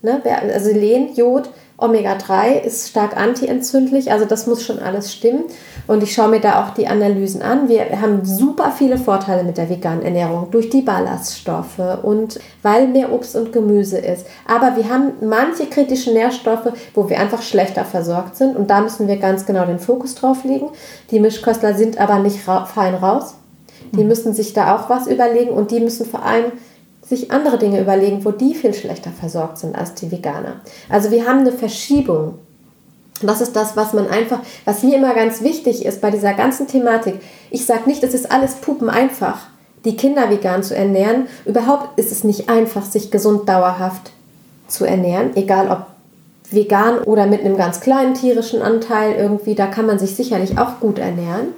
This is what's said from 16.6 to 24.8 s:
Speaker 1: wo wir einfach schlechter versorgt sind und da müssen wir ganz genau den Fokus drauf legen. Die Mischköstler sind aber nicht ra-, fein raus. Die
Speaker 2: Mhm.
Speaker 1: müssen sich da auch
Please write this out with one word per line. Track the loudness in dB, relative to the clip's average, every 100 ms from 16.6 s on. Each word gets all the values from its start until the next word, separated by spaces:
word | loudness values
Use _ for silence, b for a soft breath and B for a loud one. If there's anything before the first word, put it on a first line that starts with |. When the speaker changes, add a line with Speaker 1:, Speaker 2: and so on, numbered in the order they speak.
| -2 -6 B -2
Speaker 1:
wo | 0
wir | 0
einfach | -2 -2
schlechter | 0 0 0 -2 -4
versorgt | -4 -2 -4 -4 0
sind | 0 2
und | 2
da | 2
müssen | 2 -2 -2
wir | 0
ganz | 0 0 0
genau | 0 0
den | -2
Fokus | -2 -2 -2 -2
drauf | 0 0
legen. | 0 -2 -4 B B B B
Die | 2
Mischköstler | 2 2 -2 0 0 2
sind | 0 2
aber | 2 4
nicht | 2 -2 -2
ra-, | -2 -2
fein | -2 -2 0
raus. | 0 0 -2 -18 _ _ -20 B B
Die | 0
Speaker 2:
Mhm. | 2
Speaker 1:
müssen | 2 0
sich | -2 -2
da | 0 2
auch | 0